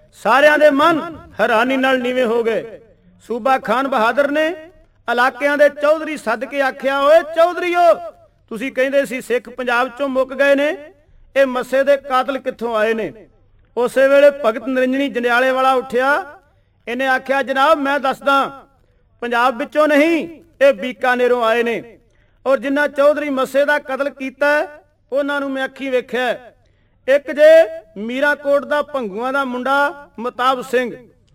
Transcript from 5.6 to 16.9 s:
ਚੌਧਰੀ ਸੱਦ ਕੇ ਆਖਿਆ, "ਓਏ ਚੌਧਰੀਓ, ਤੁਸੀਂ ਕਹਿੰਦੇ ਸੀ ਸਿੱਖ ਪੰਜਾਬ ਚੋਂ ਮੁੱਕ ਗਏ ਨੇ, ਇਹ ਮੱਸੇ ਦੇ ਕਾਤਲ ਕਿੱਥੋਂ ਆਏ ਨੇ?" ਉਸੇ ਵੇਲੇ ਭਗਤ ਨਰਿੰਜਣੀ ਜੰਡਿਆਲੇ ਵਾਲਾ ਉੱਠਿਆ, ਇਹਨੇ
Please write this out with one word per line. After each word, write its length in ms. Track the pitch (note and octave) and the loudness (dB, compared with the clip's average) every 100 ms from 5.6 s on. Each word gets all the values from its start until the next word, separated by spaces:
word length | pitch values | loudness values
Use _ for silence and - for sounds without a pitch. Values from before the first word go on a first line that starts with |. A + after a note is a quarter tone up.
| D4 | 2
ਚੌਧਰੀ 480 | C#4+ C#4+ D#4 D#4 D4+ | 2 0 0 -4 -6
ਸੱਦ 280 | A3 A3+ | -6 -6
ਕੇ 180 | B3+ C#4 | -6 -4
ਆਖਿਆ, 380 | C4+ C4+ C4 C#4 | -4 -4 -4 0
"ਓਏ 220 | C#4 E4 | 4 4
ਚੌਧਰੀਓ, 720 | D4+ E4 F4 F4+ F4+ F4 E4+ E4 E4 - _ _ _ | 2 0 0 0 -2 2 2 2 -4 -18 _ _ _
ਤੁਸੀਂ 240 | A3+ C4 | -10 -6
ਕਹਿੰਦੇ 340 | A#3+ C4+ C#4 B3 | -4 0 0 -2
ਸੀ 140 | B3 | -6
ਸਿੱਖ 280 | - A#3+ A3+ | -4 -6 -6
ਪੰਜਾਬ 400 | B3 B3 A#3+ B3+ | -8 -2 0 -2
ਚੋਂ 200 | A#3+ C#4 | -4 -4
ਮੁੱਕ 260 | C4 B3+ | -2 -2
ਗਏ 200 | C4 C#4 | 0 2
ਨੇ, 380 | C#4 D4 E4 D4+ - _ - - C4+ | 2 0 -4 -12 -20 _ -20 -4 0
ਇਹ 100 | C4+ | 0
ਮੱਸੇ 380 | B3 - C4 | 0 -2 0
ਦੇ 120 | C4+ C#4 | 2 0
ਕਾਤਲ 420 | C#4 B3+ B3+ C4 | 0 -2 -2 -6
ਕਿੱਥੋਂ 380 | C4 - A#3 A3+ | -8 -8 -4 -2
ਆਏ 180 | G#3+ | 0
ਨੇ?" 340 | A3+ F#3 B2+ F3 _ _ _ _ - | -2 -6 -12 -20 _ _ _ _ -6
ਉਸੇ 320 | B3 B3+ C4+ | -2 2 4
ਵੇਲੇ 220 | C#4 C#4+ | 6 6
ਭਗਤ 380 | C#4+ A#3 A#3 A3+ | 4 0 -2 -4
ਨਰਿੰਜਣੀ 400 | C4 B3+ C4 C#4 | -2 0 0 -2
ਜੰਡਿਆਲੇ 420 | A3 A#3+ A#3+ C4 | -2 0 0 2
ਵਾਲਾ 220 | C4 C4 | 2 2
ਉੱਠਿਆ, 520 | C4 - A#3 C4+ D4+ D#4+ D4+ _ _ _ _ | 0 -2 -2 0 -2 -4 -16 _ _ _ _
ਇਹਨੇ 180 | - | -10